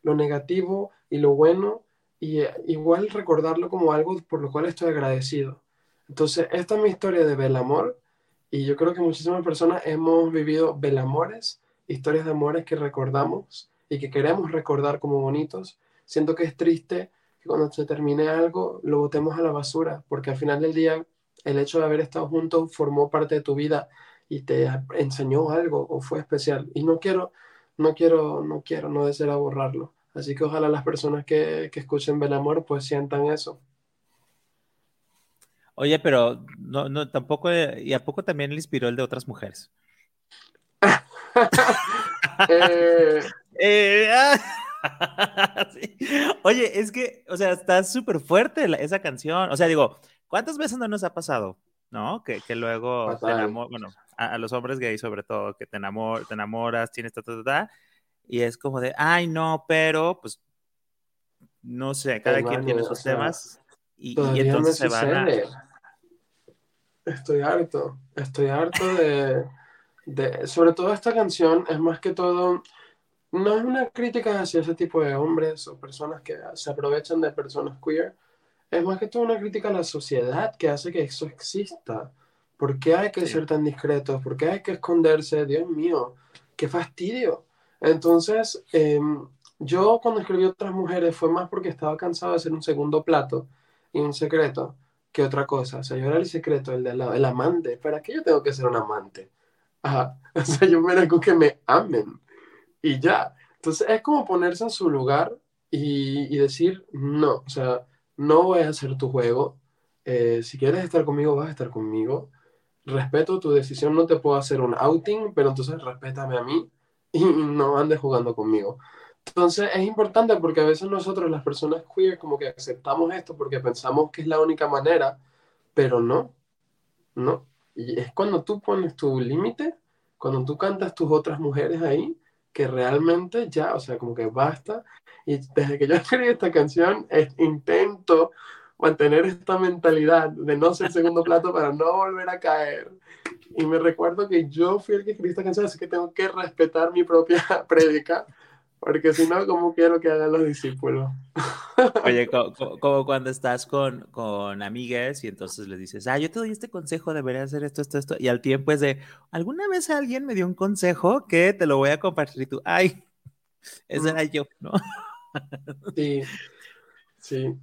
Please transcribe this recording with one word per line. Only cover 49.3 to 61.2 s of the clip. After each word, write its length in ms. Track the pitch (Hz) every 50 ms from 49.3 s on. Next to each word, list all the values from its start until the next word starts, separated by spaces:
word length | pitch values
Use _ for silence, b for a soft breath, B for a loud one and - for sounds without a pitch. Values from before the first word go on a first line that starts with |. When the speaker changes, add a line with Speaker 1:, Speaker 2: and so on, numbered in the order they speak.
| 165 180 190 180
Speaker 2:
O 60 | 143
sea, 100 | 135 175
digo, 320 | 165 160 151 135 110 b b b b b b _
¿cuántas 300 | _ - 202 233 311 311
veces 200 | 285 311 240 233 254
no 80 | 240
nos 160 | 214 214 202 185
ha 100 | 170 _
pasado, 440 | 170 165 - 139 117 104 95 92 _ _ _ _ _ _ _
no? 320 | - 113 104 127 190 233 _
Que, 180 | - 117 98
que 140 | - - 120
luego 540 | 117 117 117 113 113 117 123 123 123 113 107
te 160 | 117 113 110
Speaker 1:
Fatal. 120 | 113 117 113 110 107
Speaker 2:
enamo-, 200 | 107 117 120 120
bueno, 200 | 120 117 104 95 - _ _ _ _
a, 160 | - 117 113 117
a 40 | 117
los 140 | 113 110 123
hombres 260 | 123 120 127 135 131
gays 220 | 127 117 110 107
sobre 200 | - 117 104 98
todo, 340 | - _ 110 107 101 104 101
que 120 | _ 113
te 100 | _ -
enamor-, 480 | 104 98 98 101 110 113 110 113 113 107
te 60 | - 113
enamoras, 580 | 107 104 104 110 113 117 117 117 117 113 117
tienes 220 | - - 117 113 _
ta, 80 | 117
ta, 140 | - - 117
ta, 60 | 113 113
ta, 280 | 131 139 156 208 220 b b b b b b b b _ _ _
y 140 | _ 123 120
es 160 | 120 117 117
como 220 | _ - 139 135 127
de, 120 | 123 127 -
"Ay, 300 | - 151 156 170 175 175
no, 380 | 170 160 160 160 160 160 156 _
pero", 520 | - 160 160 160 160 156 156 160 170 185 -
pues, 220 | - 113 - _ _ _ _ _ _ _ _ _ _ _ _ _ _ _ _ _